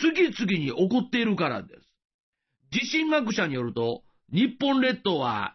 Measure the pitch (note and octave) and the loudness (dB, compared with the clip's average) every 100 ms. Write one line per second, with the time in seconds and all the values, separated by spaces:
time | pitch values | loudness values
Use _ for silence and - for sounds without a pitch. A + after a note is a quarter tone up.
0 | D#4+ D#4+ E4+ G3 G3+ F#3 C#3 A#2 F#3 B3 | 0 4 2 2 -2 0 -2 0 2 2
1 | B3 B3 A3+ F#3 D#3 A2 - - _ _ | 0 0 0 0 -2 -4 -10 -18 _ _
2 | _ _ _ _ _ _ _ - C4+ D#4+ | _ _ _ _ _ _ _ -6 -2 -2
3 | D#4+ D4+ A3 A3 E3+ B2+ A#2+ A2 A#2 A#2+ | 2 2 0 -2 -2 -2 -4 -2 -2 -2
4 | _ _ _ E3+ C4 - C#4 C4+ B3+ G3 | _ _ _ 0 0 0 0 2 2 0
5 | G3+ D#3+ B2 G#2 G2 | -2 -2 -2 -2 -6